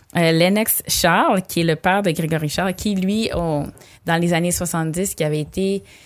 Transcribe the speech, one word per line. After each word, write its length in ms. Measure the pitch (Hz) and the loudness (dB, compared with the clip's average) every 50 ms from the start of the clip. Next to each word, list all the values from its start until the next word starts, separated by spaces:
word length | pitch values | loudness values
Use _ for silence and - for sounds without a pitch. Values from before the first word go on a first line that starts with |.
| _ _ - | _ _ 0
euh, 140 | 170 170 165 | 2 2 4
Lennox 520 | 165 165 175 185 202 214 220 - - - - | 4 4 4 4 4 2 0 0 -2 -4 -4
Charles, 540 | - - - - 170 170 208 302 320 220 185 185 | -4 -2 2 2 4 4 4 4 2 2 0 0
qui 180 | - - 170 | -2 -2 0
est 20 | 165 | 0
le 120 | 165 156 | 0 0
père 260 | 156 - 180 190 202 202 | 0 2 2 2 2 2
de 80 | 180 | 0
Grégory 380 | 156 175 165 156 165 156 156 147 | 0 0 -2 -2 -2 -2 -2 -2
Charles, 260 | - - 180 196 185 | -2 -2 -2 -2 -2
qui, 180 | - - 214 202 | -4 -4 -2 -2
lui, 340 | 190 185 190 208 220 226 - - | 0 0 0 0 -2 -2 -2 -2
au, 300 | 175 170 165 151 143 151 139 - - - - - - - | -2 -2 -2 -2 -2 -4 -6 -10 -18 -20 -20 -20 -8 -4
dans 120 | 170 165 | -2 0
les 160 | 170 175 175 170 | 2 2 2 2
années 180 | 165 175 175 | 2 0 0
soixante-dix, 640 | 170 - 180 165 - 165 160 160 156 175 202 190 - | -2 -2 -4 -4 -2 -2 -2 -2 -4 -4 -4 -4 -4
qui 80 | - 160 | -2 -2
avait 160 | 151 151 151 | -2 -2 -2
été, 400 | 147 156 - 190 190 190 196 196 196 - - - - | -4 -4 -4 -2 -2 -2 -2 -4 -6 -12 -20 -20 -20